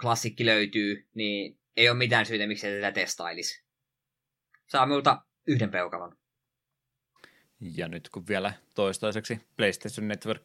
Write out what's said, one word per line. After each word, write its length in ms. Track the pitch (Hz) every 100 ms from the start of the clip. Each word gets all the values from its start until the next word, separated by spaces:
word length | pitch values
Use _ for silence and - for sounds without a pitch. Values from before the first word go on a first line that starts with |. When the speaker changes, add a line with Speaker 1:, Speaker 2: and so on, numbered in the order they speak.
Speaker 1:
klassikki 440 | 120 120 117 - 117
löytyy, 640 | 107 104 110 104 101 - 110
niin 440 | 107 101 92 - _ -
ei 120 | 120
oo 60 | 120
mitään 300 | 123 120 107
syytä, 220 | 110 104
miksi 200 | 104 104
tätä 240 | 101 101
testailisi. 720 | 98 90 - 85 85 85 - _ _ _ _ _ _ _ _ _ _ _
Saa 180 | 139 131
minulta 360 | 143 139 - _ _ -
yhden 240 | 131 104
peukalon. 460 | 92 90 90 87 - _ _ _ _ _ _ _ _ _ _ - _ _ -
Speaker 2:
Ja 280 | 90 78 82
nyt 220 | 82 -
kun 180 | 101 85
vielä 260 | 98 101 104 _ -
toistaiseksi 640 | 98 95 107 107 107 113 - -
PlayStation 500 | 104 - 104 107 107
Network 340 | 104 110 110